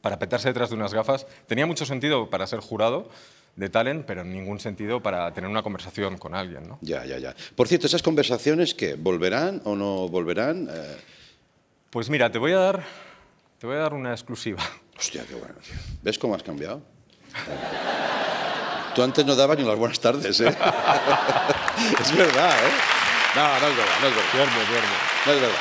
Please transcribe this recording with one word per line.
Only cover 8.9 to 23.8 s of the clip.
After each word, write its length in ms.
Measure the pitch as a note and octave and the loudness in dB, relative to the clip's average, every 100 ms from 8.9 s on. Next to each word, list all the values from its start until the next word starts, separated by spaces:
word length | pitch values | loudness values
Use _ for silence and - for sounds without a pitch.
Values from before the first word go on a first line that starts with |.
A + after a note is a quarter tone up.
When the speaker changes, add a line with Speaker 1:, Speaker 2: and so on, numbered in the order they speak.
Speaker 2:
¿Volverán 680 | C#2+ E2 F2+ F2+ A2 E3+ G3 | -2 0 2 2 2 -2 -4
o 120 | G#2+ G2+ | -4 -2
no 320 | G2+ G2 F#2 | 0 -2 -2
volverán? 640 | F2 E2 F2 B2 F3 E3 | -2 -2 0 0 -2 -6
Eh, 240 | D#2+ D2+ D2+ - - - _ _ _ _ _ _ | -8 -10 -14 -18 -20 -20 _ _ _ _ _ _
Speaker 1:
Pues 180 | A#2+ A2+ | -6 -2
mira, 240 | D3 A#2 | 2 2
te 60 | A2 | 2
voy 140 | C3+ | 2
a 60 | F#3 | 4
dar, 220 | F#3 F#3+ D#3+ - - - - _ _ _ | 4 2 -6 -16 -20 -20 -20 _ _ _
te 80 | A#2 | -6
voy 100 | C#3 | -2
a 40 | |
dar 120 | D#3 | -2
una 200 | D3 B2+ | -2 -6
exclusiva. 500 | B2 - A#2 - F#2 - - _ - | -6 -8 -8 -6 -4 -6 -8 _ -6
Speaker 2:
Hostia, 240 | - - A#1+ | -6 -6 -10
qué 60 | |
bueno, 220 | B1 - - | -12 -14 -18
tío. 120 | - - - - | -14 -12 -10 -6
¿Ves 160 | - G#2+ | -4 -2
cómo 160 | B2 | -2
has 80 | F#2+ | -4
cambiado? 380 | - D2 D2+ B2+ - - _ _ - - - - - - - - - - - - - - - - - | -6 -10 -8 -10 -14 -20 _ _ -16 -12 -10 -8 -8 -6 -4 -2 -2 -2 -2 -2 -4 -4 -6 -6 -4
Tú 80 | - | 0
antes 220 | B2+ B2+ | 0 2
no 120 | C#3 C3+ | 2 4
dabas 200 | C#3 D3+ | 4 4
ni 60 | |
las 140 | B2+ G#2+ | 2 2
buenas 220 | A#2 - | 0 2
tardes, 400 | A#2 C3 G2+ G#2 | 2 2 2 4
¿eh? 60 | A#2 | 4
<laughs> 1500 | C#3+ F3+ - - C#3+ D3 C#3 - - - A#2+ - - A3+ - | 4 2 2 2 2 4 2 2 0 2 0 0 0 2 2
Es 160 | A#2 D#3+ | 2 4
verdad, 400 | F3+ C3 F3 C3+ | 4 6 4 6
¿eh? 140 | A#2+ C#3 - - - - - - | 4 2 2 2 2 2 2 4
No, 240 | D3 C3+ | 4 4
no 60 | D3 | 2
es 80 | |
verdad, 180 | B2+ | 2